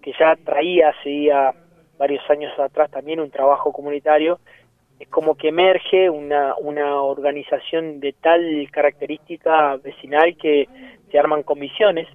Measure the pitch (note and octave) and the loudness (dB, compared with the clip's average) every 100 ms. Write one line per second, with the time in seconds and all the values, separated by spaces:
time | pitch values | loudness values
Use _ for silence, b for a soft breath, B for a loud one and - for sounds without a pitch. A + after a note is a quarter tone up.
0 | - B2+ D#3+ D#3+ - C#3 E3 F3 D#3 - | -12 0 2 2 0 -2 0 4 4 2
1 | C#3+ C#3+ D3 C#3+ C3+ - _ _ _ _ | -8 -2 2 2 2 -2 _ _ _ _
2 | C#3 C#3 - D3 C#3+ - C#3 - D3+ C#3 | -4 -4 -2 -2 -2 -6 -6 -2 -2 -4
3 | C#3 D#3+ D3+ - C3+ C#3 D3+ C#3+ C#3+ D3 | -8 -6 -6 0 2 2 0 -6 -8 -6
4 | D#3 D3+ D#3 F3 b b b _ _ _ | 2 2 2 -2 b b b _ _ _
5 | - - D#3 D3+ D#3 D#3+ F#3 F3+ - F#3+ | -4 -2 0 0 -2 2 4 4 2 2
6 | F#3 D3+ D3 D3 C#3 - D3 D3 C#3+ C#3+ | 2 0 -2 -2 0 -4 -6 -4 -2 0
7 | C#3 C#3 C#3+ C#3+ C#3+ C#3 - E3 D#3+ D3 | -2 -2 -4 -4 -6 -6 -4 -6 -6 -8
8 | C#3 - E3 E3+ E3+ D3+ C#3 - D3 - | -10 -2 2 2 2 -4 -4 0 0 0
9 | C#3 D3+ _ E3+ E3 D#3 D3 C3+ C#3 - | -10 -10 _ -6 0 2 2 -2 -10 -16
10 | C3 D3 E3 F3 D#3 D3 C3+ B B B | -4 2 2 2 0 0 0 B B B
11 | _ D3 D3 D3+ C#3 C#3+ C#3+ - G#3+ E3 | _ 0 2 0 -2 -6 -6 0 2 2
12 | E3 | -8